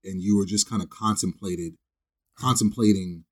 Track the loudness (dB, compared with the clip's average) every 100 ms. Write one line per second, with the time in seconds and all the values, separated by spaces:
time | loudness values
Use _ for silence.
0 | -12 -6 2 2 2 -2 -2 -4 -6 -4
1 | -2 -2 -2 -6 -8 -6 -8 -12 _ _
2 | _ _ _ -4 0 2 2 2 4 4
3 | 0 -10 -16